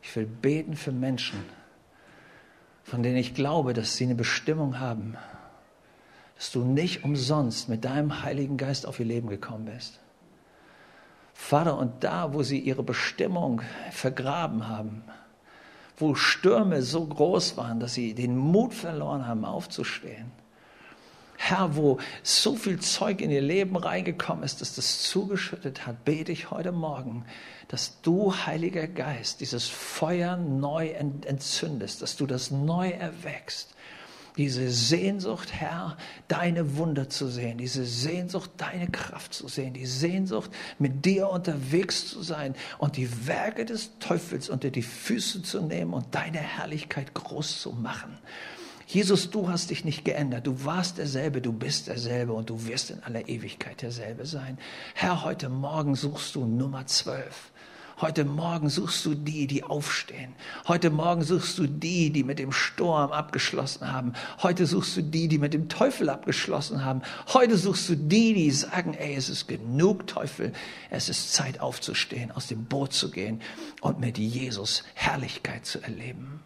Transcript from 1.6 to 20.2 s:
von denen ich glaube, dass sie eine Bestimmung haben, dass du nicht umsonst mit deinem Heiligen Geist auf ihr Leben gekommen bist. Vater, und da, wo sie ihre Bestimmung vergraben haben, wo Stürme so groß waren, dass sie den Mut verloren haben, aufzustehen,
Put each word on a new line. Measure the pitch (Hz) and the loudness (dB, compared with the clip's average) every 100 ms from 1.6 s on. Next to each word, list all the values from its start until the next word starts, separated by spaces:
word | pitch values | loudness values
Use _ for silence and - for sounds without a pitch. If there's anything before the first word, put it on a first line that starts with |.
| - _ _ _ - - - - - - - _ | -20 _ _ _ -20 -20 -20 -20 -20 -20 -20 _
von | - 120 | -6 0
denen | 120 127 | 2 2
ich | 123 | 0
glaube, | - 139 165 131 | 0 2 4 4
dass | 117 110 - | 2 0 0
sie | |
eine | 127 120 | 2 2
Bestimmung | 117 - - 156 143 127 | 2 0 2 2 0 0
haben, | 131 113 107 113 - - - - - _ _ _ - - - - | -4 -4 -6 -10 -14 -18 -20 -20 -20 _ _ _ -20 -20 -20 -12
dass | - | -4
du | 127 | 0
nicht | 123 139 175 - | 4 4 2 0
umsonst | 135 143 123 151 131 110 - | 0 0 2 4 2 0 -2
mit | 113 131 | -2 0
deinem | 139 151 143 | 0 0 0
Heiligen | 139 139 139 135 | -4 -2 -2 0
Geist | 135 139 - | 0 -2 -4
auf | - | -4
ihr | 117 | 0
Leben | 117 117 | 0 -2
gekommen | 98 - 110 110 | -6 -6 -8 -8
bist. | 117 - - - _ - - _ - - - - - - - - | -10 -12 -16 -20 _ -20 -20 _ -20 -20 -20 -20 -20 -20 -20 -20
Vater, | - - 143 170 147 | -16 4 4 6 2
und | 123 - | 0 0
da, | - 170 165 | -2 0 -2
wo | 143 | 0
sie | 131 139 | 0 0
ihre | 131 131 | 0 -2
Bestimmung | 123 120 - - 170 180 151 117 120 - - | -2 0 -2 0 0 2 2 0 -2 -10 -10
vergraben | - - - 131 151 160 113 110 | -2 -2 -2 -2 0 0 -2 -4
haben, | 110 110 110 - - - _ - - - - - - | -4 -6 -8 -14 -20 -20 _ -20 -20 -20 -20 -20 0
wo | 156 135 | 2 4
Stürme | - - 185 226 202 156 | 4 6 6 6 6 4
so | 127 156 160 | 2 0 -2
groß | 147 151 185 175 - | 4 6 6 2 -2
waren, | 120 113 | -2 -2
dass | 120 | -2
sie | 123 120 | -2 -2
den | 107 123 123 | 0 0 2
Mut | 139 185 240 | 6 6 6
verloren | - 170 156 147 143 120 | 0 -6 -4 -2 -2 -2
haben, | 110 - | -2 -2
aufzustehen, | - - - - - - 107 | -4 -6 -4 -4 -4 -8 -12